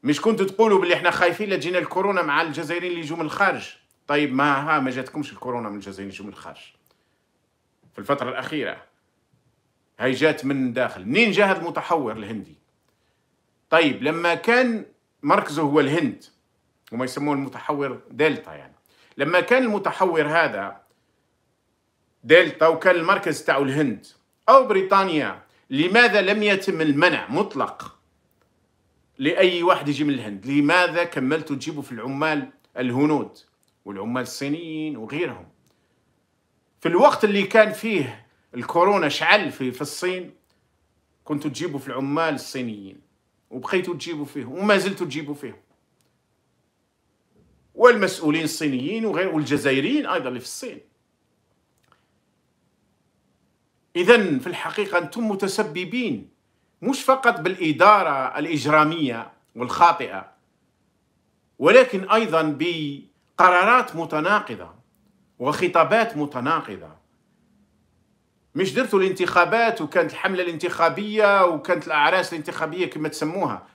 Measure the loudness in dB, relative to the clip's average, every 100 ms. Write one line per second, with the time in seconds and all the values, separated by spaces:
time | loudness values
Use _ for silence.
0 | -2 0 0 0 -2 2 4 4 2 2
1 | 0 0 0 0 -4 -4 -2 -4 -4 -4
2 | -2 -2 -2 -2 -2 -6 -6 -6 -6 -8
3 | -8 -8 -6 0 0 0 -8 -20 _ _
4 | _ -2 0 0 2 0 0 0 0 -4
5 | -8 -10 -10 -10 -8 -8 -8 -10 -12 -14
6 | -14 -14 -16 -16 -20 -20 -20 _ _ _
7 | _ _ _ _ _ _ _ _ _ -18
8 | -6 -4 -4 -8 -8 -6 -6 -10 -18 _
9 | _ _ _ _ _ _ _ _ _ _
10 | -4 2 0 0 -4 -2 -2 -2 -4 -6
11 | -4 2 2 2 2 0 -4 -8 -2 -2
12 | -2 -8 -10 -12 -14 -20 _ _ _ _
13 | _ _ _ _ _ _ _ 2 4 0
14 | -2 0 0 0 2 2 2 -2 -8 _
15 | _ _ 2 2 2 -2 2 4 4 2
16 | -2 -4 -16 _ _ _ _ _ _ -8
17 | -6 -4 -2 -2 -4 -12 -8 -4 -4 -8
18 | -16 0 0 0 -8 -20 -20 _ _ _
19 | _ -6 2 2 4 2 2 0 -4 0
20 | 0 2 2 2 2 0 -8 -12 _ _
21 | _ _ _ _ _ _ _ _ _ _
22 | _ _ 6 6 6 2 2 4 2 2
23 | 2 0 0 -4 0 0 0 0 -2 -4
24 | -12 _ _ _ 6 8 8 0 2 2
25 | 2 0 -2 -8 _ _ _ -2 2 6
26 | 6 4 2 0 2 0 0 -2 0 2
27 | 2 2 -4 -4 -4 -4 -8 -8 -18 _
28 | _ _ _ _ _ _ _ _ _ _
29 | _ _ -2 2 2 2 2 2 0 -2
30 | 0 -2 -4 -10 -2 2 4 4 4 0
31 | -2 -2 -2 -2 -2 -8 -6 -10 -10 -10
32 | -8 -4 -2 -2 -6 _ _ -6 -4 0
33 | 2 0 -4 -12 _ _ _ _ -14 -10
34 | -6 -6 -6 -8 -6 -6 -6 -8 -8 -8
35 | -10 -6 -6 -8 -18 _ _ _ _ _
36 | _ _ _ _ _ _ _ _ 0 6
37 | 6 6 0 0 2 4 4 2 -4 -4
38 | -4 -8 _ _ _ -14 -4 2 4 2
39 | 0 -2 2 2 2 -6 -8 -6 -10 -6
40 | -6 -6 -10 _ _ _ _ _ _ _
41 | _ _ -10 -8 -6 -8 -8 -8 -8 -8
42 | -4 -2 -2 -4 -8 -8 -8 -10 -16 -20
43 | _ _ _ _ _ -14 -4 -2 -2 -8
44 | -8 -10 -8 -10 -12 -6 2 2 2 -4
45 | -6 -6 -10 -12 -12 -16 _ _ _ _
46 | _ _ _ _ _ _ _ _ _ _
47 | _ _ _ _ _ _ _ 6 6 6
48 | 2 0 0 0 -2 -4 -4 -2 -4 -4
49 | -4 -2 -2 -2 -2 0 2 0 0 -2
50 | -2 -4 -4 -8 -12 -12 -12 -14 _ _
51 | _ _ _ _ _ _ _ _ _ _
52 | _ _ _ _ _ _ _ _ _ _
53 | _ _ _ _ _ _ _ _ _ -2
54 | 6 6 6 0 -4 -8 -8 -6 -2 -2
55 | -2 -6 -4 -2 -4 -2 -4 -4 -6 -4
56 | -4 -6 -10 _ _ _ _ _ -4 -4
57 | 2 2 4 0 -2 -2 -2 4 6 8
58 | 4 0 -2 -4 -2 -2 2 4 4 2
59 | -2 -4 -10 _ _ -10 -8 4 4 4
60 | -4 -10 -14 _ _ _ _ _ _ _
61 | _ _ _ _ _ _ 6 8 6 0
62 | 0 0 2 0 0 -2 -4 -4 -6 -8
63 | -16 _ _ 2 4 4 4 4 2 -6
64 | -4 -2 0 0 -2 -12 -14 -20 _ _
65 | _ _ _ _ -4 0 0 4 4 4
66 | 2 -2 -4 -4 -2 -2 -4 -14 -16 -20
67 | _ _ _ _ _ _ _ _ _ _
68 | _ _ _ _ _ -2 -2 0 2 2
69 | 2 0 0 4 4 4 0 0 -2 0
70 | 0 -2 -4 -2 -4 -4 -6 0 0 0
71 | -4 2 4 6 4 2 -2 -4 0 2
72 | 2 2 -2 -6 -8 -6 -6 -4 -6 -4
73 | -6 -4 -6 -2 -4 -6 -12